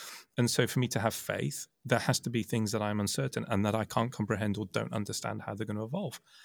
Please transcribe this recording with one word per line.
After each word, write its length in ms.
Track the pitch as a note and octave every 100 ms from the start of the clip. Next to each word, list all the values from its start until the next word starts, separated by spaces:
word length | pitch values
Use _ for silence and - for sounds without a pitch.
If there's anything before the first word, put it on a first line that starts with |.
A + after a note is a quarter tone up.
| - - - -
And 120 | A#2+
so 180 | - B2
for 120 | -
me 80 | B2
to 100 | -
have 140 | A2
faith, 540 | - - G2+ C#3 - - _
there 160 | C3 A#2+
has 200 | - C#3+
to 80 | -
be 140 | A#2+
things 280 | G#2 A#2+ G#2+
that 100 | A2
I'm 180 | G#2 G#2
uncertain 460 | G2+ - C3+ A#2+ A2+
and 160 | G#2+ G#2
that 80 | A2
I 80 |
can't 280 | G#2+ - A#2
comprehend 460 | - G#2 G#2 G#2 G2+
or 100 | G2+
don't 220 | - A2
understand 480 | A2+ G2+ A2 A#2 G#2+
how 140 | G#2+ G#2
they're 100 | G#2+
gonna 180 | G#2
evolve. 380 | A2 E3 F#3 - _ -